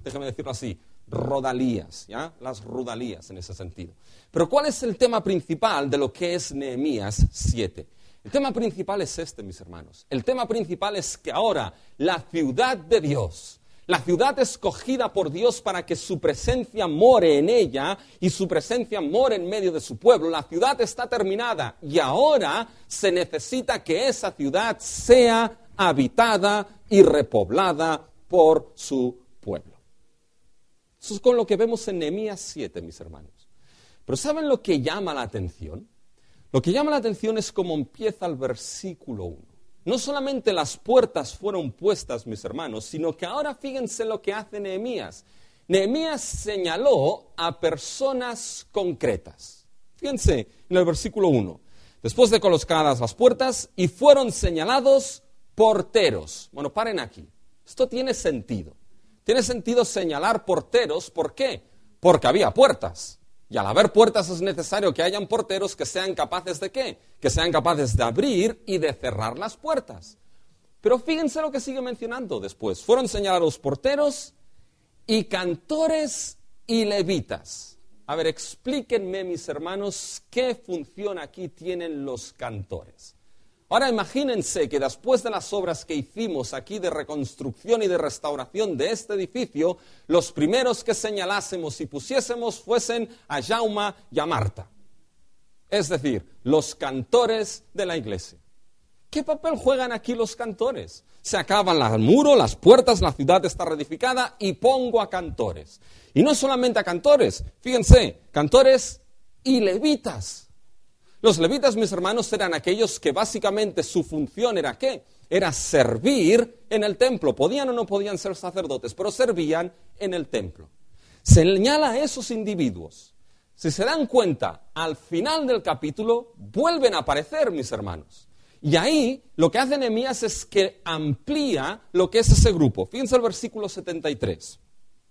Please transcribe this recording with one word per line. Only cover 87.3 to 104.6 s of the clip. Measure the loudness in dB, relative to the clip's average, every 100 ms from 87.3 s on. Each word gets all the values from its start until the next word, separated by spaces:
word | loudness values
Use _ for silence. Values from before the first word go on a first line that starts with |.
| -8 -10 -6 -2 0
y | 2
de | 0
restauración | -2 -4 -6 -6 -6 -4 -4 -2
de | -2
este | -4 -6
edificio, | -6 -6 -6 -6 -2 -2 -2 -12 -14
los | 0 0 0
primeros | -2 0 2 0 -2
que | -4
señalásemos | -4 -4 -4 -4 -4 -6 -8 -8 -8
y | -10
pusiésemos | -10 -4 -4 -2 -4 -6 -6
fuesen | -2 -2 0 -4 -6 -10 -8
a | -6
Jaume | -2 -2 -2 -2 -4 -6 -8
y | -4
a | -2
Marta. | 0 -2 -6 -16 -20 -20 -20 _ _ -20 -20 -20 -20 -4
Es | -4 -2
decir, | -2 -2 -4 -6 -8
los | 0 2 0
cantores | -6 -8 -8 0 2 2 0 -6 -10 -12
de | -8 -6
la | -6
iglesia. | -6 -8 -10 -20 _ -20 -20 _ _ _ -10
¿Qué | -6
papel | -4 -4 -4 0
juegan | 2 2 0
aquí | -6 -4
los | -4 -4
cantores? | -6 -8 -4 -4 -4 -10 -18 _ -16
Se | -6 -4
acaban | 2 2 4 4
la-, | 4
el | 4
muro, | 6 8 8
las | 6 6
puertas, | 6 8 10 8 2
la | 2
ciudad | 0 4 4
está | 2 -4
reedificada | -4 -4 -6 -4 -2 0 -4 -4
y | -4
pongo | 2